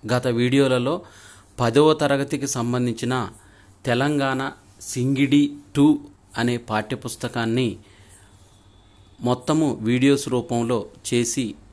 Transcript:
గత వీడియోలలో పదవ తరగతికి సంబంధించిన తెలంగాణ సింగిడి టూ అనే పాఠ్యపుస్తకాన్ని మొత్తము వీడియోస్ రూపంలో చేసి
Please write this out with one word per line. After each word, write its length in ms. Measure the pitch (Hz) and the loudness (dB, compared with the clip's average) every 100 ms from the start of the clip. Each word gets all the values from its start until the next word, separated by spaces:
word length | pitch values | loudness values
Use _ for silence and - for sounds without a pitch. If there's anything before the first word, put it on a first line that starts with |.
| 110 | -2
గత 140 | 123 127 | -2 0
వీడియోలలో 720 | 117 123 135 135 127 123 175 - - - - - - | 0 2 4 2 2 0 -4 -8 -20 -20 -20 -20 -2
పదవ 340 | 123 117 151 | 2 4 4
తరగతికి 540 | 151 147 139 139 147 135 | 4 0 -2 -2 -4 -4
సంబంధించిన 800 | 131 120 123 123 117 120 131 107 - - - - _ - | -4 -2 -2 -2 -4 -4 -4 -6 -10 -20 -20 -20 _ -4
తెలంగాణ 640 | 120 139 147 135 131 135 - _ - | 0 0 0 -2 -2 -6 -10 _ -18
సింగిడి 720 | - - 127 139 139 143 143 - - - | -10 -4 -2 0 4 4 2 -2 -8 2
టూ 240 | 143 147 - - _ - | 4 4 -2 -20 _ -4
అనే 200 | 117 123 | -2 -2
పాఠ్యపుస్తకాన్ని 1200 | 120 107 107 110 123 - 123 120 113 117 123 92 - - - - - - - - - - _ _ - - | -2 -4 -2 -8 -8 -8 -6 -4 -2 0 -2 -4 -14 -20 -20 -20 -20 -20 -20 -20 -20 -20 _ _ -20 -6
మొత్తము 520 | 120 123 - 156 151 113 | -2 -2 0 0 0 0
వీడియోస్ 480 | 110 123 135 139 - | 0 2 4 2 0
రూపంలో 560 | 123 117 120 117 120 101 - - | -4 -2 -4 0 -2 -4 -12 -4
చేసి 420 | 120 120 - 117 - - | -2 0 -2 -4 -6 -18